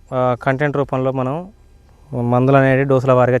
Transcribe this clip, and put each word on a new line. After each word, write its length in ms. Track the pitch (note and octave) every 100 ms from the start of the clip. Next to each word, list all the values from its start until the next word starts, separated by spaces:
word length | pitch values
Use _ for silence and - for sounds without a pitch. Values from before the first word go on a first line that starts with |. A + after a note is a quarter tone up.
| -
ఆ, 240 | C3 B2+ B2
కంటెంట్ 340 | - C3 D3 C#3
రూపంలో 340 | C#3 C3 C3
మనం 400 | C3 B2+ D#3 F3+ - - - _ - -
మందులు 440 | C3 A#2+ B2 B2+ C#3
అనేది 260 | C3+ C3
డోసుల 280 | C#3 C3 C3
వారీగా 280 | B2+ B2 B2